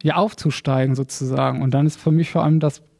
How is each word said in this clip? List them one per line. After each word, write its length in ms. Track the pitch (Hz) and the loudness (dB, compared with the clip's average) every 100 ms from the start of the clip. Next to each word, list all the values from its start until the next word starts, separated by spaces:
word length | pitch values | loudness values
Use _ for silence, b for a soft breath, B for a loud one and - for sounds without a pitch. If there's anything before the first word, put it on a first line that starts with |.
hier 160 | 156 165 | -2 0
aufzusteigen 760 | 214 - 156 - - 131 131 | 0 -2 -4 -2 -2 0 0
sozusagen. 720 | 131 135 - 131 135 131 131 | -2 -4 -6 -4 -2 -2 0
Und 100 | 135 | 0
dann 140 | 135 151 | 2 0
ist 120 | - | 0
für 120 | 160 | 0
mich 180 | 156 165 | 2 2
vor 140 | 170 | 0
allem 160 | 156 156 | 2 2
das 240 | 151 - _ | 0 -4 _